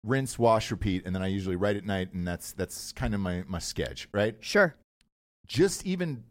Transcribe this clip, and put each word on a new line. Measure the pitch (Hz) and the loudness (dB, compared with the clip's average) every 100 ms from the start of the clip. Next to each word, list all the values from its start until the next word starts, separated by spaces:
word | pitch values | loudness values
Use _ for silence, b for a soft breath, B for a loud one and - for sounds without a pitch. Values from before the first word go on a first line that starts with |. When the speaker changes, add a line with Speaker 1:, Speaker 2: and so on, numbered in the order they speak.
Speaker 1:
rinse, | 107 135 131 - | 0 0 0 4
wash, | 117 110 - | 6 6 2
repeat, | 101 107 92 92 | -2 0 0 0
and | 92 | -2
then | |
I | 95 | 0
usually | 98 95 90 | 0 0 0
write | 101 101 | 2 0
at | 95 | 0
night, | 95 92 | -2 -2
and | 92 87 | -4 -4
that's, | 87 - | -4 -8
that's | - 92 - - | -6 -6 -6 -12
kinda | - 131 104 | -4 -2 0
my, | 95 90 92 | 0 -2 -4
my | 90 | -6
schedule, | - - 78 - - | -6 -4 -4 -4 -6
right? | 101 107 110 | 0 0 0
Speaker 2:
Sure. | - 208 180 - _ _ _ _ _ _ - | 0 4 4 2 _ _ _ _ _ _ -6
Speaker 1:
Just | 117 190 185 196 | 2 2 2 -4
even | 185 175 131 - | -2 -2 -6 -12